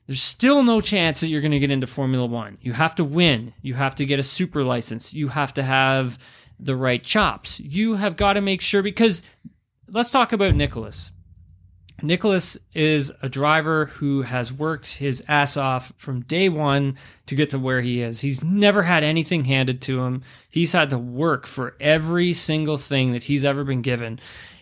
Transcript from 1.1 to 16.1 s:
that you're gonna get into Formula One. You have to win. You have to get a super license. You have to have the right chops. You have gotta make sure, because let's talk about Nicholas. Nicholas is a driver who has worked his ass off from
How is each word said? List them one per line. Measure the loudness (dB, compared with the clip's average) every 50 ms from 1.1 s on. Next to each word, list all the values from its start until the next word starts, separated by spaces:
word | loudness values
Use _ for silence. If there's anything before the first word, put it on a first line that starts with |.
| 0 0
that | -2 -2
you're | 0 0
gonna | 2 2 2 2
get | 2 2
into | 0 0 -2
Formula | -4 -4 -2 -2 0 0 0 0
One. | -2 -4 -6 -8 -8 -12 -10
You | -8 -4
have | 0 0 0 0 0
to | 0 -2
win. | 0 2 2 4 4 2 0 -2 -8 -14 -12
You | -8 -6 -4
have | -2 -2 -2 -2
to | -2 -2
get | 0 0 0
a |
super | -2 -2 -2 -2 -4 -2 -2 -2 0
license. | 0 0 -2 -4 -6 -8 -10 -10 -8
You | -6 -6 -6 -4
have | -2 -4 -4 -4 -4
to | -4
have | -2 0 2 2 2 2 2 2 0 -2 -6 -10 -16 -20 -20 -20 -20 -20 _ -10
the | -6 -4 -4
right | -2 0 0 0 0
chops. | -2 0 0 2 2 0 -2 -4 -8 -10 -10 -10
You | -8 -4 -2 0 0 0 0
have | 0 -2 -2 0
gotta | 0 2 2 2 2
make | 2 0 -2 -2
sure, | 0 0 0 2
because | 0 0 2 4 4 4 2 0 -6 -12 _ _ -20 -20 _ _ _ _ _ _ _ -6
let's | -2 -2 0 2
talk | 2 2 2 2
about | 2 2 2 2 2
Nicholas. | 2 0 -2 -4 -8 -10 -10 -12 -14 -14 -16 -18 -20 -20 -20 -20 -20 -20 -20 -20 -20 -20 -20 -20 _ -20 -20 -12 -6 -2
Nicholas | -2 0 2 2 2 2 2 0 -4 -8 -10 -14 _ -2
is | 0 2 2 2 2 0 -4 -6 -8
a | -8 -6
driver | -2 0 2 2 2 2 2 2 0 0 0
who | -2 -4 -4 -2 0 0 0
has | -2 -2 -4 -4 -4 -6
worked | -6 -4 -4 -4 -4 -6 -8 -10 -8
his | -4 -4 -4 -4 -4 -2 0
ass | 2 2 2 2 0
off | -2 -2 0 -2 -2 -6 -10 -18 -14
from | -10 -8